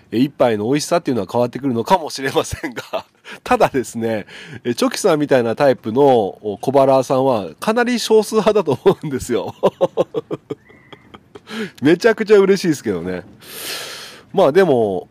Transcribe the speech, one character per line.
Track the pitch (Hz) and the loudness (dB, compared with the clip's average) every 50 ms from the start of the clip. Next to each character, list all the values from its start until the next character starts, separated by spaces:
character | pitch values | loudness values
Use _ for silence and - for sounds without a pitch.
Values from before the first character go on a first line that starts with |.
| _ _ | _ _
え | 101 | -2
ー、 | 117 | -2
一 | 135 143 | -2 -2
杯 | - - 139 120 110 | 0 0 0 0 2
の | 104 104 | 0 -2
美 | 120 | -2
味 | 143 151 | -2 -2
し | - | -2
さ | - 175 | -2 -2
っ | 175 | -2
て | - 151 | -2 -2
い | 127 | -4
う | |
の | 107 | -4
は | 92 - | -4 -4
変 | - 120 | -2 -2
わ | 120 | -2
っ | 120 | -2
て | - 131 | -4 -6
く | 139 | -4
る | 135 117 | -4 -4
の | 113 113 | -4 0
か | - 190 | 0 0
も | 180 151 120 | 0 0 -6
し | - 135 | -10 -6
れ | 135 135 | -6 -2
ま | - 160 - | -2 -2 -2
せ | - - - - | -2 -6 -8 -10
ん | 139 113 | -10 -10
が、 | 101 - - - - - _ _ _ _ | -12 -12 -10 -10 -10 -10 _ _ _ _
<laughs> | - - - _ | -20 -20 -16 _
た | - - | -4 0
だ | 208 170 - | 2 2 0
で | - 131 110 | 0 -2 -4
す | - - | -4 -6
ね、 | 117 113 113 110 104 - - - - - - 139 117 - | -4 -4 -2 -4 -4 -6 -10 -16 -20 -18 -18 -18 -8 -6
え | 123 | -6
ー、 | 120 | -2
チ | - - | -2 -2
ョ | 254 | -2
キ | - | -2
さ | - - 190 160 | 0 0 2 2
ん | 151 | 2
み | 147 | 2
た | 135 143 | 2 2
い | 127 117 | 2 2
な | 113 110 | 0 0
タ | - 147 139 | 2 2 2
イ | 120 | 2
プ | - - 113 | 2 -4 -4
の、 | 107 135 143 | 2 4 4
お、 | 139 127 113 101 90 - - 104 107 98 - | 6 6 4 2 0 -6 -8 -8 -8 -8 -4
小 | - 139 | -4 0
腹 | 127 139 135 135 135 135 127 | 2 4 4 6 4 2 2
さ | - 139 | 0 0
ん | 131 131 | 0 2
は | 135 123 107 92 80 - - | 2 0 0 -2 -8 -12 -6
か | - 214 220 | -4 -2 0
な | 240 240 | 0 0
り | 240 247 220 | 0 -2 -4
少 | - - 220 220 208 | 0 2 2 2 2
数 | - 220 | 2 -2
派 | 220 190 220 202 | 0 2 2 2
だ | 214 170 | 2 0
と | 151 127 - - | 0 -4 0 2
思 | 190 175 - 156 | 0 0 0 -2
う | |
ん | 156 | -6
で | 131 123 | -6 -6
す | - - 117 | -4 -4 -4
よ。 | 98 82 107 - - - 180 - _ 180 - - - 170 - - 156 - _ - - _ - 151 | -4 -4 -6 -6 -2 -2 -2 0 _ -2 -2 -2 -4 -4 -4 -6 -8 -8 _ -10 -12 _ -14 -14
<laughs> | - _ _ - _ _ _ - - _ _ - - _ _ - - - - 214 220 214 170 - - | -14 _ _ -20 _ _ _ -20 -20 _ _ -20 -20 _ _ -20 -20 -18 -14 -10 -10 -10 -10 -8 -2
め | 120 147 180 | 2 2 2
ち | 175 - | 2 2
ゃ | 226 220 | -2 -2
く | - 214 | -4 2
ち | 196 214 | 4 4
ゃ | |
嬉 | 196 196 185 196 185 | 6 6 4 2 2
し | - | 0
い | 175 | -2
で | 143 | -2
す | - - | -2 -4
け | 110 | -6
ど | 92 82 | -6 -4
ね。 | 85 92 92 87 - - - _ - - - - - - - - - - - - - - - - - _ | -6 -6 -8 -8 -10 -14 -20 _ -20 -18 -16 -14 -12 -12 -10 -12 -12 -14 -14 -16 -18 -18 -20 -20 -20 _
ま | - 196 175 | 2 4 4
あ | 139 | 4
で | 151 190 196 | 6 4 4
も、 | 165 131 120 110 101 92 87 - - | 4 4 2 2 0 -2 -4 -8 -10